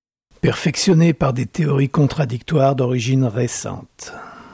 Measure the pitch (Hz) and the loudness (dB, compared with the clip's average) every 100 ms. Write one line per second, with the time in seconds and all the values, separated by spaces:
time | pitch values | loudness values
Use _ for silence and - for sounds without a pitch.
0 | _ _ _ - 165 - 170 - - 165 | _ _ _ -2 -2 0 -2 0 2 4
1 | 170 - 135 123 113 - 156 139 139 - | 4 2 0 -2 -4 -2 0 0 0 2
2 | 139 - 127 117 - 160 135 135 127 127 | 0 0 -4 -4 -2 2 2 2 0 -2
3 | 117 135 127 110 123 - - 95 - - | 0 0 0 0 -4 -4 -8 -10 -16 -18
4 | - - - - - | -18 -16 -18 -20 -20